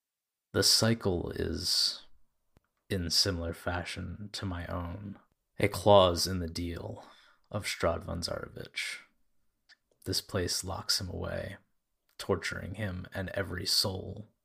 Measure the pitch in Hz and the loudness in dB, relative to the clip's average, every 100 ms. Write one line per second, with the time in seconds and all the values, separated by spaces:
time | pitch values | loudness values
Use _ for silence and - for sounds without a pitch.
0 | _ _ _ _ _ - - - 110 113 | _ _ _ _ _ 2 6 6 6 4
1 | 101 87 - - - 120 - - - - | 2 0 -2 -4 -2 -2 0 2 0 -2
2 | - - - _ _ _ _ _ - 98 | -12 -20 -20 _ _ _ _ _ -6 -2
3 | 85 - 101 87 82 82 - 90 87 - | 2 2 2 0 -4 -6 -4 -4 -4 -6
4 | 90 87 104 - 98 90 90 90 87 95 | -8 -8 -10 -6 -6 -6 -6 -4 -4 -8
5 | 101 98 _ _ _ - 101 - 107 101 | -10 -12 _ _ _ -2 -2 4 8 10
6 | 90 87 92 92 85 - 87 82 107 - | 10 6 0 -2 -4 -4 -6 -6 -10 -12
7 | - - - _ - 107 92 - 87 80 | -16 -20 -20 _ -10 -6 -6 0 0 0
8 | 87 85 82 - - - - - - - | -4 -4 -4 -4 -8 -10 -10 -6 -6 -8
9 | - _ _ _ _ _ _ _ _ _ | -14 _ _ _ _ _ _ _ _ _
10 | - 92 - 95 87 - 92 87 - - | -4 -4 -2 0 0 -2 -4 -6 -2 -2
11 | 92 90 90 - - - _ _ _ _ | -2 -4 -4 -4 -6 -10 _ _ _ _
12 | _ - - 92 - - 92 95 104 92 | _ -6 0 0 0 -6 -6 -4 -4 -4
13 | 90 98 95 101 92 90 - - - 95 | -6 -6 -4 -4 -4 -4 0 2 2 -2
14 | 95 101 - _ | -8 -10 -14 _